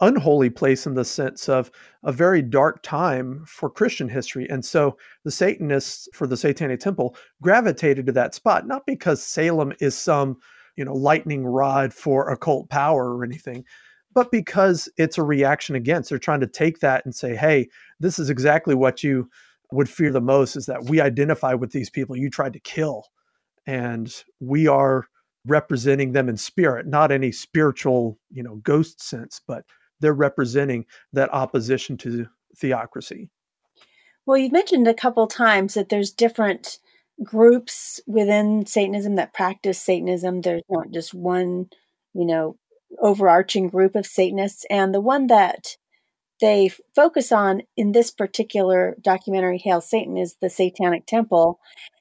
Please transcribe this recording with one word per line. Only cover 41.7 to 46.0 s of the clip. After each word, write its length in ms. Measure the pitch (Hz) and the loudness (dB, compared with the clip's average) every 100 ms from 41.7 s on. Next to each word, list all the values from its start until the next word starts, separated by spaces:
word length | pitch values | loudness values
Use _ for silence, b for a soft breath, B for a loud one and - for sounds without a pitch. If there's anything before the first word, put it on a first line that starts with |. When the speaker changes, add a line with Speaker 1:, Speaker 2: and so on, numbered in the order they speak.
| b b b _ | b b b _
Speaker 2:
you 120 | 190 170 | -4 -2
know, 300 | 165 156 - _ _ _ - | 0 -2 -8 _ _ _ -2
overarching 680 | 208 202 190 175 185 202 185 | 0 4 6 6 4 -2 -2
group 260 | 185 190 208 | 2 2 2
of 100 | 190 | -2
Satanists. 580 | - 185 196 202 - - | 0 0 0 -6 -6 -4
And 240 | 202 196 | 0 0
the 60 | 196 | 0
one 260 | 214 277 254 | 0 0 4
that 480 | 220 180 - - - _ _ | 6 4 0 -12 -18 _ _